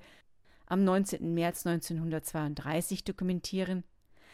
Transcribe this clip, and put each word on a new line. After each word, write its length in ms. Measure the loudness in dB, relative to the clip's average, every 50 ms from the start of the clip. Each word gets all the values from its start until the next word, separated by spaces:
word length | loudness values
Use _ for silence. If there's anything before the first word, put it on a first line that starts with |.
| -2 -12 -20 -20 -20 _ -20 -20 -20 -20 -20 -14 -6
am 180 | 0 2 4 6
neunzehnten 500 | 6 6 4 4 2 -2 -2 -2 0 2
März 320 | 2 2 0 0 -2 0
neunzehnhundertzweiunddreißig 1400 | 0 0 0 0 -2 -4 -2 -2 -2 -2 -2 -4 -4 -4 -2 -2 -2 -4 -4 -4 -2 0 0 0 -2 -4 -4 -4
dokumentieren, 800 | -6 -6 -2 0 0 0 0 -2 -4 -2 -2 -2 0 -2 -4 -4 -8 _ _ _ -20 -20 -20 -20 -20